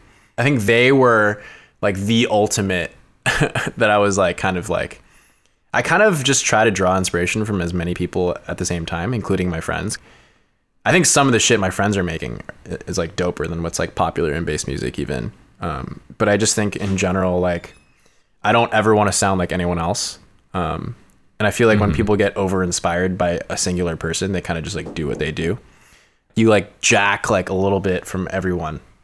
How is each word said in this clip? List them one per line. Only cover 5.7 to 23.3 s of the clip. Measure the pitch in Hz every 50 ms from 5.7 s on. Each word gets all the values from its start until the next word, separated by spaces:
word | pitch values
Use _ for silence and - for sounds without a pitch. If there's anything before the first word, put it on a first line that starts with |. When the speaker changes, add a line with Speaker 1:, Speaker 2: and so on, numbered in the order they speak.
| -
Speaker 1:
I | 123 123
kind | - 165 185 214
of | 214 180 147 123
just | 135 135 - -
try | - 123 107 110
to | 113
draw | 101 92 95 90 92 95
inspiration | 92 - - 87 90 87 - 110 107
from | 110 104 92
as | 85 85 87
many | 90 85 87 87
people | - 87 85 - 92 90 87 85 - - -
at | 85 -
the | 92
same | - 90 85 82
time, | - 85 82 85 123 127
including | 110 90 - 98 90 92 90
my | 82 82
friends. | - - 80 80 85 107 - - - - - _ _ _ _ _ _ _ _ _ _ _ _ _ -
I | 107
think | 147 185 160
some | - - 147 139 135
of | 120
the | 107
shit | - - 120 107
my | 98 92
friends | - - 98 104 104
are | 98 90
making | 85 80 80 71 60 57 - - - - - - 87
i-, | 87 - - -
is, | - -
like, | 85 82 -
doper | - 90 90 87 - 76 85
than | 85 85 85
what's, | 85 - -
like, | 85 82 -
popular | - 92 82 - - 85 78 73
in | 80 85
bass | 80 76 73 -
music | - 67 - - 64 - -
even. | 69 64 69 62 57 - - - - _ _ -
Um, | - 85 73 67 - - - - - - - -
but | 110 104
I | 104
just | 98 110 104 -
think | 110 104 101 -
in | - 101 98 98
general, | 90 95 90 92 95 92 92 90 90
like, | 90 90 87 87 - - - _ _ _ _ _ _ _ _ _ _ _ _ _ -
I | 104
don't | 117 117 117 - -
ever | 110 104 110 110
wanna | 104 104 101 -
sound | - 107 98 95 92
like | 90 - -
anyone | 90 87 87 87 85
else. | 82 85 101 - - - - - - _ _ _ _ _ -
Um, | 92 85 78 78 - - - 120 - _ _ _ _ _ _ _ -
and | 107
I | 104
feel | - - 120 110
like | 107 104
when | 104 101
Speaker 2:
Mm-hmm. | 78
Speaker 1:
people | - 110 104 104
get | 98 101 101 -
over-inspired | 104 98 92 98 92 92 87 87 - - 90 85 87 90 92 90
by | 92 90 87